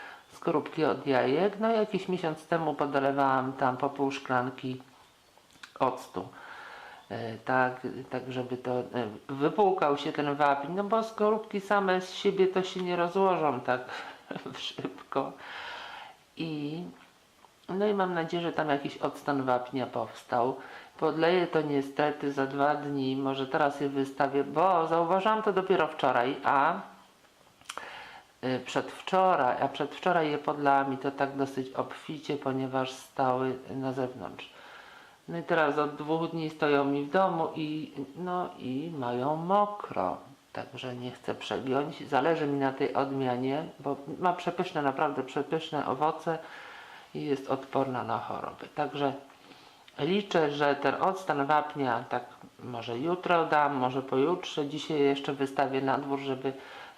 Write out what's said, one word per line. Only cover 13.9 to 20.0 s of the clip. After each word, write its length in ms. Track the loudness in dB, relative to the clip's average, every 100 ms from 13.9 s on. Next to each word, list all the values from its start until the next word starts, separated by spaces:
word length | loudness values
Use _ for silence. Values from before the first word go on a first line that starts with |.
| -10 -12 -14
<laughs> 340 | -12 -10 -10 -10
szybko. 720 | -10 -6 -8 -8 -6 -4 -2 -6 -12 -12 -10 -12 -12 -14 -16 -20 _ -8
I, 460 | -6 -4 -6 -6 -10 -14 -20 _ _ _ -20 _ -6
no 180 | 0 2
i 60 |
mam 200 | 2 2
nadzieję, 300 | 0 0 -2
że 100 | 0
tam 160 | 0 2
jakiś 280 | 2 0 -4
odstan 460 | -4 -2 -2 0
wapnia 440 | 4 2 2 -4 -2
powstał. 680 | -2